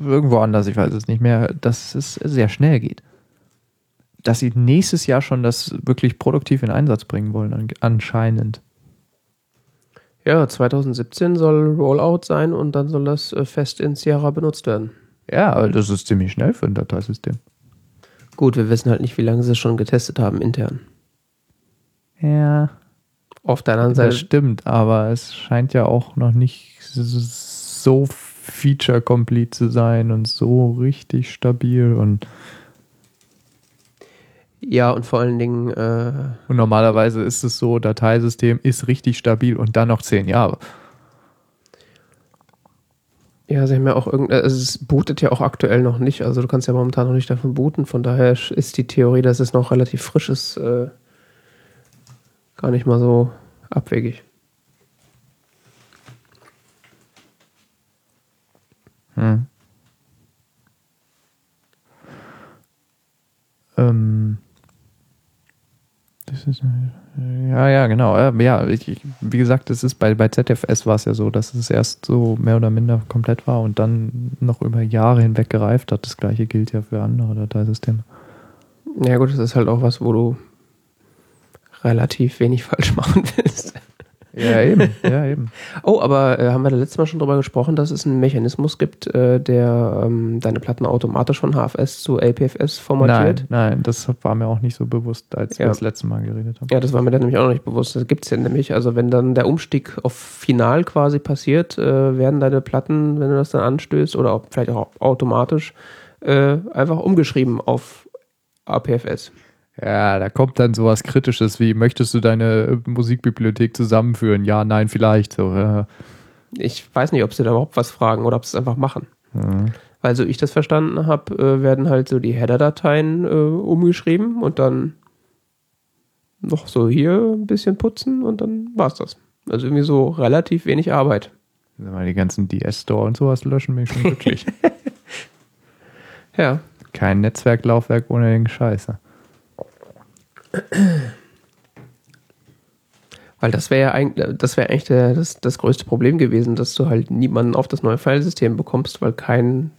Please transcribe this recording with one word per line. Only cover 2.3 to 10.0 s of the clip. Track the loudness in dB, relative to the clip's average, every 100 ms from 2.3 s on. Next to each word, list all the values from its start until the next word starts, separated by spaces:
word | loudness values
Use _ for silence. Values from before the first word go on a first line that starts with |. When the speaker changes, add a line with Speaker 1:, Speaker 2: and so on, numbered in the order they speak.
| 0 0
Speaker 1:
schnell | 2 2 2
geht. | -2 -10 _ _ _ _ _ _ _ _ _ _ _ _
Dass | -2 0
sie | 0
nächstes | 2 4 4 2 -2 0
Jahr | 0
schon | 0 -2
das | -2 -2 -8 -6
wirklich | -2 0 0 0
produktiv | -2 -2 0 0
in | 0
Einsatz | 0 0 0
bringen | -4 -6 -4
wollen, | -4 -4
an-, | -4 -6 -2
anscheinend. | 0 0 -2 -2 0 0 -2 -6 _ _ _ _ _ _ _ _ _ _ _ _ _ _